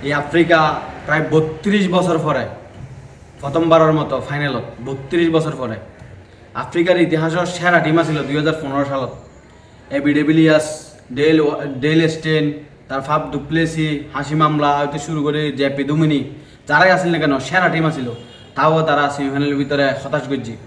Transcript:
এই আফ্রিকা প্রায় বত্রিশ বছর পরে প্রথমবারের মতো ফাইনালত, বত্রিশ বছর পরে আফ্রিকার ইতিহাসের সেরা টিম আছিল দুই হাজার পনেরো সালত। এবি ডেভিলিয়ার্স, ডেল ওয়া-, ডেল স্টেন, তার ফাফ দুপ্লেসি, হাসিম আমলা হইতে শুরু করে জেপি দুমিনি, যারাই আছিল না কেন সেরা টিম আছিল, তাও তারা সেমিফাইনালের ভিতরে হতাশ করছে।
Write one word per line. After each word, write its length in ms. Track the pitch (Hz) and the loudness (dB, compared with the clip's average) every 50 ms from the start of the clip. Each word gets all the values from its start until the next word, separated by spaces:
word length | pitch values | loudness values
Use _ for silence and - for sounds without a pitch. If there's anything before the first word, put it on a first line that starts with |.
| - | -4
এই 60 | 143 147 143 | -2 -2 -2
আফ্রিকা 360 | 139 - - 170 170 151 170 160 156 156 151 - - - - - - | -4 0 2 2 4 6 4 4 4 2 0 -4 -8 -12 -14 -14 -4
প্রায় 180 | 156 151 156 151 - | -2 -2 -2 0 2
বত্রিশ 520 | 151 156 156 - - - - 202 202 202 190 170 175 | 2 2 2 2 -6 -4 -2 0 2 2 2 2 2
বছর 200 | 180 175 175 165 156 151 | 2 2 2 0 0 0
পরে 180 | 151 143 127 113 - - - - - - - - - - - - - - - - - - - | 0 -2 -2 -4 -6 -10 -14 -18 -20 -18 -18 -18 -18 -18 -20 -20 -20 -20 -20 -20 -20 -18 -10
প্রথমবারের 520 | - 139 135 165 165 165 160 160 160 156 156 156 | -10 -4 -2 0 4 6 6 6 6 6 4 2
মতো 160 | 143 127 135 127 - - | 0 -2 -4 -4 -4 -6
ফাইনালত, 380 | 139 143 147 143 131 117 - - - - 123 | -4 -4 -2 -2 -4 -4 -8 -10 -14 -12 -10
বত্রিশ 420 | 135 139 135 - - 185 170 170 165 160 | -8 -8 -8 -8 -4 0 2 2 4 2
বছর 180 | 160 - 147 - - | 2 0 0 -4 -6
পরে 160 | 127 113 110 104 - - - - - - - - - - - - - - - - | -6 -8 -8 -10 -12 -18 -20 -20 -20 -20 -20 -20 -20 -20 -20 -20 -20 -14 -10 -10
আফ্রিকার 340 | 123 - - 170 170 185 180 175 170 | -10 -4 0 0 4 4 4 4 4
ইতিহাসের 400 | 151 160 156 160 165 160 180 175 175 - | 2 2 0 0 0 0 0 -2 -2 -4
সেরা 220 | - 165 180 175 160 151 | -2 0 2 2 2 2
টিম 120 | 151 156 170 | 2 2 2
আছিল 160 | 160 156 156 147 135 135 | 2 2 -2 -4 -2 -2
দুই 80 | 143 151 | -2 0
হাজার 160 | 151 160 - - | 0 0 -2 -2
পনেরো 240 | - 135 135 139 139 135 | -6 -4 -4 -2 -2 -2
সালত। 200 | 139 - 247 - - - - - - - - - - - - - - - - - - | -2 -4 -4 -6 -8 -14 -20 -20 -20 -20 -20 -20 -20 -20 -20 -20 -20 -20 -16 -6 -6
এবি 140 | - 143 147 143 147 | -2 0 2 2 2
ডেভিলিয়ার্স, 500 | 151 147 160 160 160 156 156 151 - - - - - - - - - - 127 135 | 2 4 4 6 6 6 6 4 2 0 -8 -12 -14 -20 -20 -20 -18 -10 -2 2
ডেল 200 | 147 156 160 156 | 2 4 4 4
ওয়া-, 200 | 151 147 147 - - 139 135 123 127 | 4 2 0 -2 -6 -8 -6 -2 0
ডেল 160 | 151 160 165 165 156 - | 2 2 4 2 2 -2
স্টেন, 300 | - - 156 156 156 147 147 143 - - - - - - - | -2 -2 0 0 2 0 0 -2 -6 -12 -18 -20 -20 -14 -8
তার 120 | 135 135 135 | -8 -8 -4
ফাফ 160 | 147 151 156 143 135 | -2 -2 -2 -2 -4
দুপ্লেসি, 560 | 139 143 143 139 160 165 165 160 160 160 156 156 147 143 139 - - | -8 -8 -6 -2 0 0 0 0 -2 -2 -2 -2 -4 -6 -8 -8 -8
হাসিম 260 | 147 143 139 151 156 156 | -8 -6 -2 0 2 2
আমলা 240 | 151 151 147 147 143 143 143 | 2 2 2 2 2 2 0
হইতে 180 | 147 143 147 151 - | 0 -2 -4 -6 -6
শুরু 140 | - 160 151 143 | -6 -4 -2 -2
করে 140 | 147 147 151 151 147 131 123 | 0 0 0 -2 -4 -2 0
জেপি 240 | 143 135 139 143 139 143 | -2 -2 0 -2 -2 -2
দুমিনি, 300 | 151 156 160 151 147 135 120 - - - - - - - - - | 0 2 2 2 2 0 -2 -6 -12 -16 -20 -20 -20 -20 -6 0
যারাই 220 | 147 156 180 190 185 | 2 4 6 6 4
আছিল 140 | - - 170 170 | 4 2 0 0
না 40 | 156 | 0
কেন 120 | 156 151 139 131 131 - | 2 0 0 0 -2 0
সেরা 200 | 165 185 185 165 156 | 0 2 2 2 2
টিম 100 | 160 160 156 | 2 0 0
আছিল, 180 | 135 139 123 120 113 - - - - - - - - | -2 -2 -6 -8 -8 -10 -14 -20 -20 -20 -20 -14 -2
তাও 260 | 135 139 160 160 160 156 160 | 2 2 4 4 4 2 2
তারা 160 | 143 143 143 139 131 | 2 2 2 0 -2
সেমিফাইনালের 440 | - 143 135 135 139 143 143 143 139 | -2 -4 -2 0 0 0 0 0 -2
ভিতরে 220 | 143 135 147 139 143 135 123 - | 0 0 0 2 2 0 0 -2
হতাশ 220 | - 143 151 147 135 131 | -4 -4 -4 -4 -2 -2
করছে। 240 | 139 123 110 113 110 - - | -4 -4 -4 -8 -12 -12 -16